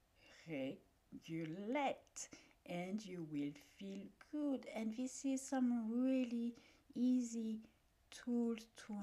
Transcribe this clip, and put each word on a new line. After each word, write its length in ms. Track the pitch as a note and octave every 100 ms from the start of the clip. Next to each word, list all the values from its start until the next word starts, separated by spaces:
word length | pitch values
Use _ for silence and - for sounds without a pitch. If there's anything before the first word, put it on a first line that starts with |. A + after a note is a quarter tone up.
| _ _ - - E3
regulate 1800 | C#3+ C3 - - _ _ - - E3 D#3+ F3 G#3 C#4+ C4+ - - - - - - _ -
and 380 | F3 F3+ G#3+
you 220 | F#3+ F3 D#3
will 200 | D3 C#3+ D3 - -
feel 280 | G3 G3 G3 - -
good. 340 | D4+ D4 B3+ -
And 200 | - A3 A3
this 280 | B3+ -
is 160 | C4+ C4
some 500 | - C4 B3 A#3+ A3
really 640 | A#3 C4 C4 A#3+ A#3 A#3 A#3 - - -
easy 640 | - B3 B3+ A#3 A#3 A3 A3 - _ _ _ _
tools 560 | - - A#3+ A#3 A3+ - - -
to 80 | G#3